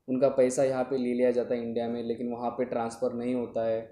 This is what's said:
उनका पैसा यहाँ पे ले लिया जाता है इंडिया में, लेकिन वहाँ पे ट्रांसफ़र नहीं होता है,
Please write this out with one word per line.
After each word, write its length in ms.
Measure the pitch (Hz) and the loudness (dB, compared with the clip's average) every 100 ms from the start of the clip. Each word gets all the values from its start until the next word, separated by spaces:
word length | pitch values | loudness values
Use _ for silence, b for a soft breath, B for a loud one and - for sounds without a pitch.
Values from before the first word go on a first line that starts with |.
| - | -4
उनका 220 | 127 135 | 2 4
पैसा 340 | 135 127 135 | 6 4 4
यहाँ 200 | 135 131 | 2 2
पे 140 | 127 135 | 0 0
ले 160 | 123 | 0
लिया 180 | 120 123 | 2 4
जाता 240 | 120 110 120 | 2 0 -2
है 60 | |
इंडिया 260 | 117 117 117 | -2 -2 -2
में, 160 | 120 | -2
लेकिन 280 | 117 113 120 | -4 -4 -6
वहाँ 180 | 120 120 | -4 -4
पे 140 | 120 123 | -2 -2
ट्रांसफ़र 480 | 120 117 - 123 | -2 -4 -4 -4
नहीं 220 | 120 123 127 | -2 -2 -2
होता 300 | 113 117 113 | -2 -2 0
है, 160 | 113 113 | -2 -4